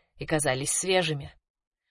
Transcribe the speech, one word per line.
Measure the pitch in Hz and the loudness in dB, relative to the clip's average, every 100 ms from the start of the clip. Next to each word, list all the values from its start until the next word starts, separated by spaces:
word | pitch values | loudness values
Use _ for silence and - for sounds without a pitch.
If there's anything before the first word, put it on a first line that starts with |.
| _ - | _ -12
и | 143 | -2
казались | 156 147 131 156 | 0 2 0 -2
свежими. | - 185 185 160 143 - - _ _ _ _ _ | -2 2 2 2 -2 -8 -18 _ _ _ _ _